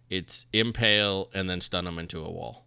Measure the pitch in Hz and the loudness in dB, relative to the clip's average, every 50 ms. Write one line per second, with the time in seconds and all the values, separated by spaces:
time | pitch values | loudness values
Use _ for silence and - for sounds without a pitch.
0 | _ _ 92 92 - - - - - - - 110 113 120 110 - 117 107 104 104 | _ _ -4 -4 -4 -6 -8 -10 -8 0 2 2 2 2 2 2 4 6 6 6
1 | 104 101 98 95 95 - - 95 92 90 90 90 - - - 90 90 87 85 85 | 6 4 2 0 -4 -4 -2 -2 -2 0 -2 -2 -4 -2 -2 -2 -2 -4 -6 -6
2 | 82 85 - 82 78 82 85 82 - 58 - - _ | -8 -8 -8 -8 -8 -8 -8 -8 -10 -10 -12 -14 _